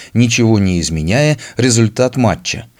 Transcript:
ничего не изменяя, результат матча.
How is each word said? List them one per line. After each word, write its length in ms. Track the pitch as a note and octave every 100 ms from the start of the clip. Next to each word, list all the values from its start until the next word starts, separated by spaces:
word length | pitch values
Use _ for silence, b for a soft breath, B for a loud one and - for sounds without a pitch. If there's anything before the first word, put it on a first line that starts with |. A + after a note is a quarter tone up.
| B
ничего 460 | A2 A#2+ A#2+ A2+ G#2+
не 220 | F#2+ F2
изменяя, 560 | E2 D#2+ D#2+ A#2+ D3+ D3 B -
результат 600 | B2+ A2+ A2 - B2+ C3
матча. 480 | A2+ E2+ - A#2 A#2